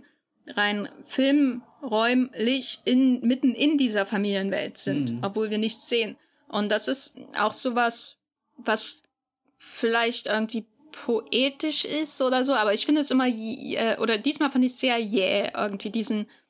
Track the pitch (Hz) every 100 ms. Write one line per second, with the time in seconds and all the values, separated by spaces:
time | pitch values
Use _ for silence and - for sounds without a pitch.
0 | - _ _ _ - - 208 208 - -
1 | - - 277 294 269 240 - _ 277 220
2 | 233 254 247 - 226 269 254 - - 254
3 | 262 247 233 254 262 220 302 285 254 208
4 | 196 202 202 196 196 - 139 - - 143
5 | 127 120 196 214 214 214 220 - - 233
6 | 214 - _ _ - 208 208 220 - 269
7 | - - - - 214 - 262 240 233 -
8 | - - _ _ _ - 233 220 - -
9 | _ _ _ _ _ - - - 226 233
10 | 233 240 - 214 220 226 - _ - -
11 | - 226 - 233 269 269 311 302 - 302
12 | 311 - 254 254 262 247 214 220 - 302
13 | 285 262 254 220 220 - - - 226 -
14 | 220 214 269 294 285 262 254 - 262 233
15 | 214 202 185 208 - - 208 202 214 226
16 | 208 214 208 -